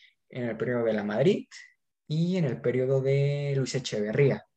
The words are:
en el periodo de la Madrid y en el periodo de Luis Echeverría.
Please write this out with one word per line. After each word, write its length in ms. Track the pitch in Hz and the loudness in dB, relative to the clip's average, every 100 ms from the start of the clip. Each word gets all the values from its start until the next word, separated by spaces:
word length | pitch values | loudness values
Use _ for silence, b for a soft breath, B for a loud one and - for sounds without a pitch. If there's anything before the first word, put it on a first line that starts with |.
| b b _ | b b _
en 160 | 131 120 | -8 -6
el 120 | 107 | -4
periodo 280 | 127 120 117 | -2 0 0
de 80 | |
la 100 | 107 | 0
Madrid 420 | 104 107 160 214 - B B B _ _ - | -2 2 2 2 -4 B B B _ _ -6
y 300 | 156 175 185 | -2 0 0
en 80 | 139 | 0
el 160 | 113 | 0
periodo 400 | 123 127 127 135 | -2 0 2 0
de 520 | 135 139 143 143 143 139 | 2 2 2 0 -2 -2
Luis 200 | 127 135 | -2 -4
Echeverría. 680 | - 110 104 110 139 104 - | -4 -4 -2 4 4 2 -8